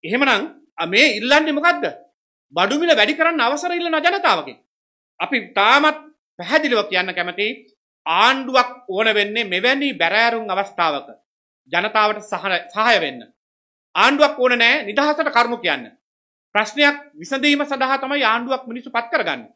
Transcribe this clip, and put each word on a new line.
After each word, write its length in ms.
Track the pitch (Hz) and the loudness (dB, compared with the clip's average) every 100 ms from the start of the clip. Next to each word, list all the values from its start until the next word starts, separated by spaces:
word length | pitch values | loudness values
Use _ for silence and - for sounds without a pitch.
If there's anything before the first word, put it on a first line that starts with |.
එහෙමනම් 260 | 165 240 277 214 311 - _ - | -4 -2 2 0 -2 -12 _ -8
අ, 60 | - | -2
මේ 200 | 202 294 214 | 2 2 2
ඉල්ලන්නේ 400 | 240 294 311 294 | 2 2 2 0
මොකද්ද? 260 | 339 349 208 - _ _ _ _ _ | 0 0 -4 -10 _ _ _ _ _
බඩු 260 | 151 196 294 | -2 0 0
මිල 160 | 339 285 | 2 4
වැඩි 220 | 208 311 | 2 2
කරන්න 260 | - 320 240 | 0 2 0
අවසර 260 | 285 349 349 | 0 -4 -4
ඉල්ලන 240 | 349 320 | -2 0
ජනතාවගෙන්. 540 | 330 370 339 180 135 - _ _ _ _ _ _ | 0 0 0 0 -4 -16 _ _ _ _ _ _
අපි 160 | 180 262 190 - | -2 -2 -4 2
තාමත් 400 | 208 277 302 302 - _ _ - | 4 6 4 0 -14 _ _ -16
පැහැදිලිව 420 | 175 285 294 233 202 | -2 0 2 0 0
කියන්න 260 | 185 185 | -2 -2
කැමතියි 360 | 175 175 175 214 262 _ _ _ _ - | -4 -6 -4 -6 -6 _ _ _ _ -4
ආණ්ඩුවක් 640 | 170 226 269 254 262 240 - - | 2 4 2 0 0 0 -4 -8
ඕන 200 | 190 220 | -2 0
වෙන්නේ 340 | 208 202 214 214 | 0 -2 -4 -4
මෙවැනි 360 | 180 233 277 285 | -2 0 0 -2
බැරෑරුම් 560 | 202 165 208 233 233 214 | -2 0 2 0 0 -4
අවස්ථාවක 580 | 190 196 - 165 143 139 - _ _ _ _ _ | -6 -6 -2 -2 -2 -8 -20 _ _ _ _ _
ජනතාවට 500 | 170 208 214 214 214 208 | -4 0 0 0 -2 -8
සහන-, 340 | 180 196 175 - | -8 -4 -4 -4
සහාය 220 | 202 226 214 | -2 2 2
වෙන්න. 200 | 151 127 113 _ _ _ _ _ _ | 0 -8 -20 _ _ _ _ _ _
ආණ්ඩුවක් 440 | 175 226 285 294 294 | 2 2 4 2 2
ඕන 160 | 247 240 | 0 2
නෑ 260 | 233 285 | 2 2
නිදහසට 460 | 202 226 294 302 302 233 | -2 -2 0 0 0 2
කරුණු 220 | 233 220 | 0 -2
කියන්න. 200 | 180 139 113 _ _ _ _ _ _ | -4 -4 -6 _ _ _ _ _ _
ප්‍රශ්නයක් 420 | 208 214 285 285 294 294 - | -2 -2 2 0 0 -12 -20
විසඳීම 420 | 180 269 285 285 | -8 -2 0 0
සඳහා 340 | 285 269 262 269 | -2 -4 -2 -2
තමයි 220 | 269 285 | -2 0
ආණ්ඩුවක් 400 | 240 226 247 262 262 | 0 0 -2 -6 -6
මිනිස්සු 240 | 240 247 | -14 -6
පත් 160 | 233 233 | -6 -2
කරගන්නේ. 400 | 311 175 135 113 | -4 -2 -6 -10